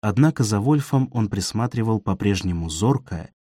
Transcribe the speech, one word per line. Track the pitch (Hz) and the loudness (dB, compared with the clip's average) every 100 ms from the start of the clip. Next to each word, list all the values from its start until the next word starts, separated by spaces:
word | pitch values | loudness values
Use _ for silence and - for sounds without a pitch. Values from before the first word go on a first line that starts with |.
Однако | 107 98 151 156 | 0 4 2 4
за | 113 104 | 0 0
Вольфом | 113 151 139 139 127 | 2 0 2 0 0
он | 120 104 | -2 -2
присматривал | 101 90 107 120 120 113 110 | -2 -4 -2 -2 -2 0 0
по-прежнему | - 92 104 98 92 85 82 | 0 0 2 0 0 -4 -4
зорко | 78 107 135 - 85 80 _ | 0 0 0 -2 -12 -12 _